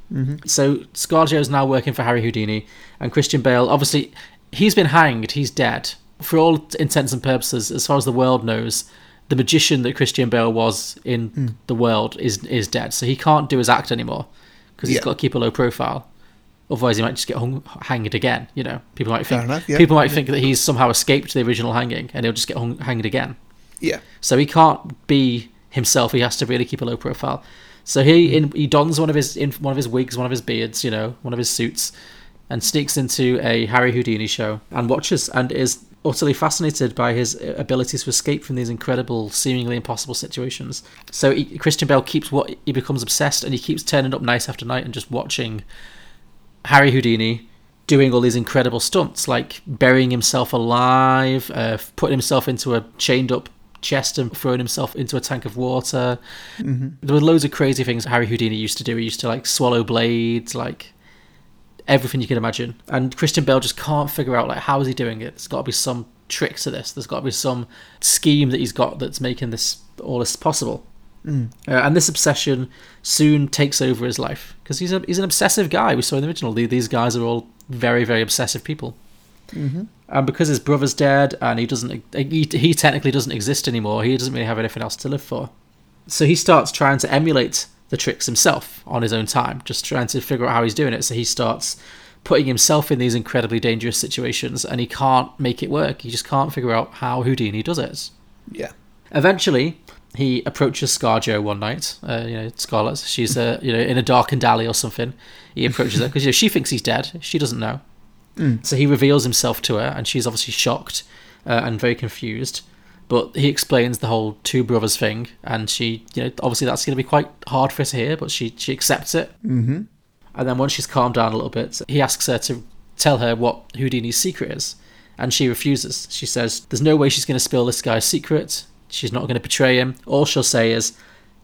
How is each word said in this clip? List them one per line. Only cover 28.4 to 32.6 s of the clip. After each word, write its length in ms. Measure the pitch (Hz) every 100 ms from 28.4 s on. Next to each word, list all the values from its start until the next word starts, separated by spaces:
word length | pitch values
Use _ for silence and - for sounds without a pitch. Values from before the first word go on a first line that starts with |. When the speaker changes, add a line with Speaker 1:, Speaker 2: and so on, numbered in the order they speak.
| 147 156
Speaker 2:
he 120 | 147
dons 320 | 147 156 151
one 100 | 156
of 60 | 147
his 200 | 131 -
in, 140 | 139
one 180 | - 139
of 60 | 135
his 100 | 120
wigs, 300 | 123 127 123
one 80 | 123
of 60 |
his 100 | 120
beards, 420 | 107 113 117 -
you 80 | 127
know, 240 | 110 110 123
one 120 | 123
of 60 | 120
his 100 | 117
suits, 420 | - 117 - - - - - - - -
and 120 | 120